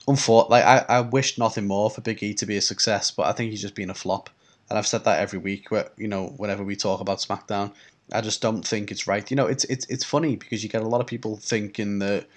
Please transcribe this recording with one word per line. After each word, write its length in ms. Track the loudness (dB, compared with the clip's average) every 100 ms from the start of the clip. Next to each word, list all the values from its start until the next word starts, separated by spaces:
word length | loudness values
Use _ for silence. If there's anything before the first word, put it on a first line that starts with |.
| 0
unfor-, 420 | 2 6 6 8
like, 140 | 8
I, 220 | 8 8 6
I 120 | 2
wish 360 | 4 0 0 0
nothing 300 | 0 0 -2
more 220 | 0 0
for 100 | -2
Big 220 | -6 -4
E 100 | -4 -4
to 100 | -2
be 100 | -2
a 40 |
success, 500 | -2 -2 0 0 -2
but 160 | 0 0
I 60 |
think 180 | 0 -4
he's 100 | -6
just 140 | -10 -8
been 140 | -8
a 40 | -6
flop. 340 | -4 -4 -6 _ _ _ -6
And 80 | -2
I've 100 | 0
said 180 | 0 2
that 140 | 2
every 180 | 0 -4
week, 320 | -4 -6 -2
where, 180 | -2 -2 -6
you 100 | -6
know, 180 | -4 -6 -6
whenever 260 | -4 -4
we 120 | -4 -4
talk 240 | -2 -2
about 180 | -2 -4
SmackDown, 520 | -4 -6 -4 -4 -4 -8 -20 _ -6
I 80 | -4
just 200 | -2 -2
don't 240 | -2 -2 -2
think 240 | -4 -4
it's 160 | -6 -2
right. 220 | -2 0
You 40 | 0
know, 100 | 2
it's, 160 | 0 -2
it's, 200 | -4 -6
it's 140 | -8
funny 320 | -2 0 0 -2
because 260 | -4 -8
you 80 | -4
get 120 | -4
a 40 | 0
lot 120 | -2
of 60 | -2
people 300 | -6 -6 -8
thinking 600 | -2 -2 -2 -4 -4 -2
that 260 | 0 -2 -4